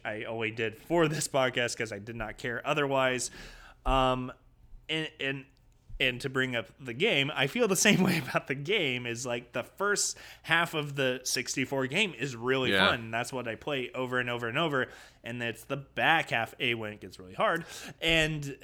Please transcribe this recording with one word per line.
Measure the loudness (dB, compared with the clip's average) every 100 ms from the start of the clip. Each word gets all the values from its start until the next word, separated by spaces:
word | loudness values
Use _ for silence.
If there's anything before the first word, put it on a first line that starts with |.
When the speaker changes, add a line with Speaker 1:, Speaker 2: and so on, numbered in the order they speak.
Speaker 1:
I | -8 -6
only | -4 -2 -2
did | -2 -4 -4
for | 0 4 4
this | 2 0
podcast | 2 4 2 0 -2
'cause | -6
I | -6
did | -8 -8
not | -8 -6
care | -6 -4 0
otherwise. | 0 2 4 2 2 -4 -8 -16 -18 -20 -6 2
Um, | 4 4 2 -4 -12 _ _ -20 -16 -6
and, | -4 -4 -4
and, | -4 -4 -10 _ _ _ -10 0
and | 0 0
to | -2
bring | 0 0 -2
up | -4 -10
the | -8
game, | -2 2 2 2
I | 0 0
feel | 2 2
the | 6
same | 6 6
<laughs> |
way | 6 4
about | 0 -2 -2
the | -4
game, | -2 0 0 -2 -4
is, | -4
like, | -4 -4 -4
the | -8
first | -6 -2 0 0 0 -4 -14 -10
half | 0 2 2
of | -2 -2 0
the | 0 0
sixty-four | -2 -2 -2 -2 -2 -2 0
game | 0 -2 -2
is | -6
really | -2 0 2 4
Speaker 2:
Yeah. | 6 6
Speaker 1:
fun. | 4 -2
That's | -4 -4
what | -6 -6
I |
play | -6 -4 -4 -4
over | -6 -2 -2
and | -2
over | -2 -2
and | 0
over. | 2 2 0 -6 -20 -14
And | -10 -6
it's | -4 -6
the | -6 -8
back | -6 0 4 4 2
half, | -2 -2 -2
A, | -2
when | 0 -4
it | -10
gets | -14 -16
really | -10
hard, | -2 0 0 -4 -12 -14 -4
and | 2 2 2 -2 -8 -12